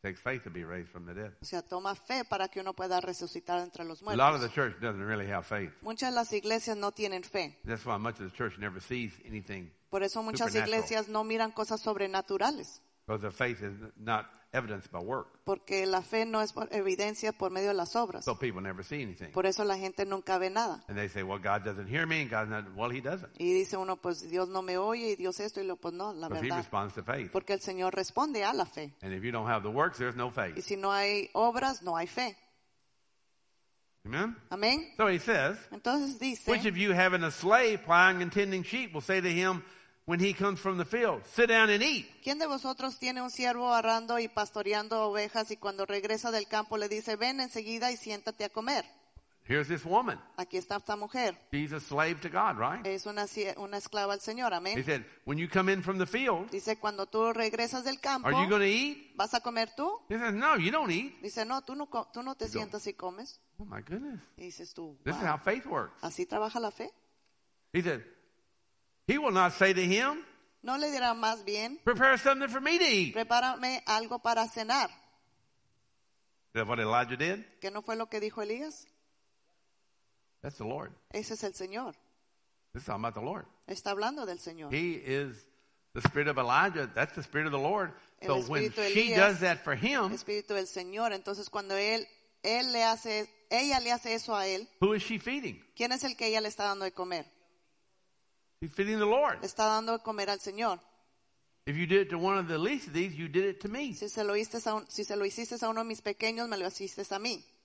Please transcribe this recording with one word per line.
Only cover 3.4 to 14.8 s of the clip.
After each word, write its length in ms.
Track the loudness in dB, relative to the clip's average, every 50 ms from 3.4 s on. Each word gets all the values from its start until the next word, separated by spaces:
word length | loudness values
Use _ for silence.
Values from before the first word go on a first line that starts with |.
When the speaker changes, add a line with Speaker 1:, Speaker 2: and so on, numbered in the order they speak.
| -4 -2 -2 -2
Speaker 2:
entre 240 | -2 -4 -10 -10 -10
los 160 | -10 -10 -10
Speaker 1:
A 140 | -6 -2 4
lot 180 | 6 6 6 6
of 60 | 4
the 60 | 0 -2
Speaker 2:
muertos. 60 | 0
Speaker 1:
church 260 | 0 0 0 -2 -4
doesn't 220 | -4 -4 -4 -4 -2
really 220 | -2 -2 -2 -2 -2
have 140 | -2 -4 -2
faith. 240 | -2 -4 -4 -4 -6 -10 -10
Speaker 2:
Muchas 260 | -8 -8 -4 -2 -2 0
de 40 | 0
las 160 | 0 0 0
iglesias 440 | -2 -2 0 0 0 0 0 -2 -4 -2
no 140 | -2 -4
tienen 300 | -2 -2 -4 -2 -2 -6
fe. 360 | -8 -4 -4 -4 -4 -4 -8 _ -6
Speaker 1:
That's 200 | -6 -6 -4 -2
why 140 | -4 -2 -2
much 200 | -2 -4 -4 -6
of 120 | -10 -10
the 60 | -4
church 200 | -4 -4 -4 -4 -4
never 220 | -6 -6 -6 -8
sees 320 | -8 -6 -6 -6 -6 -8 -10 -14 -16
anything 440 | -12 -12 -12 -10 -10 -10 -10 -12 -14 -18 _ _ _
Speaker 2:
Por 120 | -2 -2
eso 200 | 0 0 -2 -4
muchas 300 | -4 -2 0 0 0 2
Speaker 1:
supernatural. 160 | 2 2 2 2 2 0
Speaker 2:
iglesias 280 | 0 0 0 -2 -2 0
no 140 | -2 -2
miran 300 | 0 0 0 0 0 0
cosas 300 | 0 -4 -2 -2 -2 -2
sobrenaturales. 1000 | -2 -2 0 0 -2 0 0 -2 -2 0 0 2 2 2 0 -2 -8 -12 -14 -18 _ _ _ _ _
Speaker 1:
Because 160 | -6 -4 -4
their 100 | -4 -6
faith 280 | -2 0 0 0 0 -4
is 120 | -6 -8 -8 -10 -14 -16 _
not 300 | -10 -2 0 0 0 0 -4 -18 -20 _ _
evidenced 400 | -4 -4 -2 -2 -8 -8